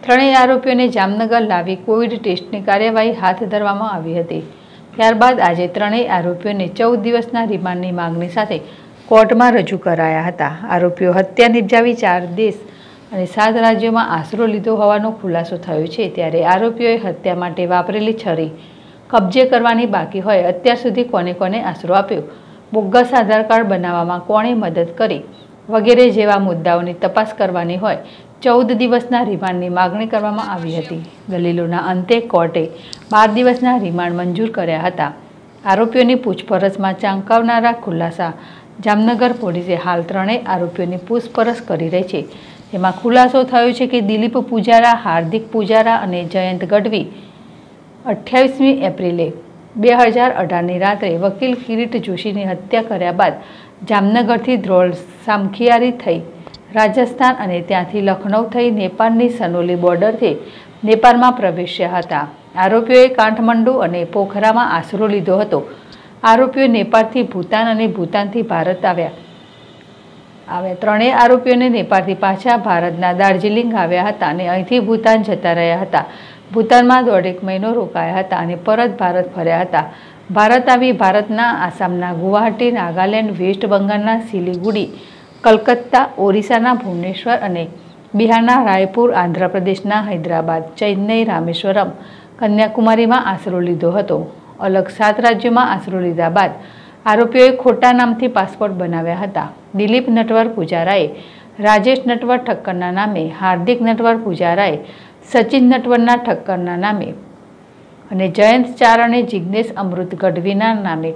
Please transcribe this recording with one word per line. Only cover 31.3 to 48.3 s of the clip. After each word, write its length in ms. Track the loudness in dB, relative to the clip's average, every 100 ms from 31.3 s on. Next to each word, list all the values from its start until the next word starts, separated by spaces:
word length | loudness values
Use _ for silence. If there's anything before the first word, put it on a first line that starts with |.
| -4 -2 -2 -2 -4 -2
અંતે 340 | -4 0 0 2
કોર્ટે 280 | 0 0 -2 -4 -8 -18 -20 -2
બાર 180 | 2 4
દિવસના 440 | 4 2 2 0 0
રિમાન્ડ 400 | 0 -4 -4 -4
મંજૂર 300 | -4 -2 -4
કર્યા 340 | -4 -4 -2
હતા. 260 | -4 -4 -6 -6 -20 -20 -20 -12
આરોપીઓની 540 | 0 2 2 2 2 2 -2
પૂછપરછમાં 760 | -6 -4 0 0 -2 -4 -2
ચાંકાવનારા 720 | -4 -4 0 2 2 2 0 -2
ખુલાસા 500 | -6 -4 -6 -4 -8 -8 -18 -20 -20 -8
જામનગર 520 | -2 2 2 2 0
પોલીસે 480 | 0 -4 -4 -4 -4
હાલ 220 | -2 -4 -2
ત્રણેય 400 | -4 -2 -4 -2
આરોપીઓની 580 | -4 -4 -4 -6 -6 -4
પૂછપરછ 580 | -4 -4 -2 -2 -2 -6
કરી 260 | -4 -2 -2
રહી 120 | -2
છે. 100 | -6 -8 -14 -20 -20 -12
તેમાં 320 | -4 -2 -2
ખુલાસો 420 | 2 4 4 4
થયો 260 | 2 2 2
છે 140 | 0 -2
કે 200 | 0 0
દિલીપ 340 | 0 0 -2 -2
પૂજારા, 480 | -2 4 6 6 2
હાર્દિક 480 | 0 -2 -2 -4 -4
પૂજારા 480 | -4 2 2 4 2 -2
અને 180 | -6 -4
જયંત 320 | -4 -2 -4
ગઢવી 420 | 0 0 0 -4 -4 -10 -20 -20 -20 -20 -20 -20 -20 -16
અઠ્યાવીસમી 720 | -6 -6 0